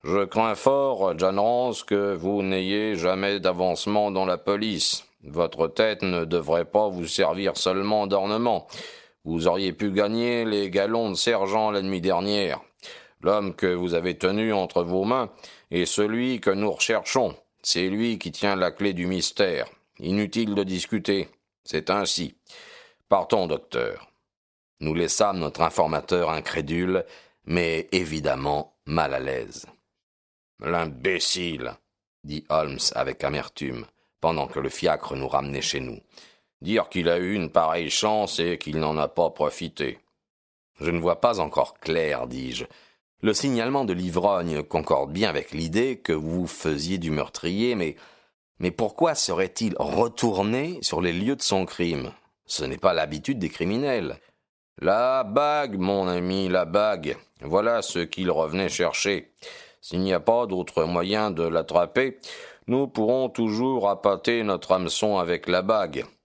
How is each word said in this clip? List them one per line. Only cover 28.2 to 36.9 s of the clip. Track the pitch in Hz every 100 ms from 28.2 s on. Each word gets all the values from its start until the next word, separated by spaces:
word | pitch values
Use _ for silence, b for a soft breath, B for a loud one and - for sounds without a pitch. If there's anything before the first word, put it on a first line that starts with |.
| 71 67 69 73 - _ -
mal | 80 73
à | 67
l'aise. « | 65 65 50 - - _ _ _ _ _ _ _ _ _
L'imbécile », | 65 85 82 65 78 90 - 92 87 73 62 - _ _ _ _
dit | 73 76 -
Holmes | 78 76 67 -
avec | - 67 65
amertume, | 71 73 64 - 69 60 57 _ _ _
pendant | 85 80 69
que | -
le | 67
fiacre | - 82 76 -
nous | 67 65
ramenait | 69 69 69
chez | - 71
nous. « | 64 57 _ B B B B _
Dire | 80 110
qu'il | -